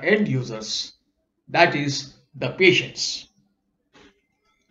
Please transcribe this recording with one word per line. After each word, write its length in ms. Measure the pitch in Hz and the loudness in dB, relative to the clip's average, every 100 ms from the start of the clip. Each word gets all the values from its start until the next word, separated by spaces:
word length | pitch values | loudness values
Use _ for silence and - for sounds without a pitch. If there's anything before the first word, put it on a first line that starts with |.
end 240 | 160 214 175 | 2 2 4
users, 640 | 131 110 110 107 - - _ _ _ _ _ - | 0 -2 -8 -6 -6 -8 _ _ _ _ _ -2
that 260 | 151 170 147 | 0 2 0
is, 380 | 143 - - - _ | -2 -4 -8 -20 _
the 160 | 131 127 | -8 -6
patients. 800 | - 185 - - - - - - _ _ _ _ _ _ _ - _ _ _ _ _ _ | 4 4 4 0 -8 -6 -8 -12 _ _ _ _ _ _ _ -20 _ _ _ _ _ _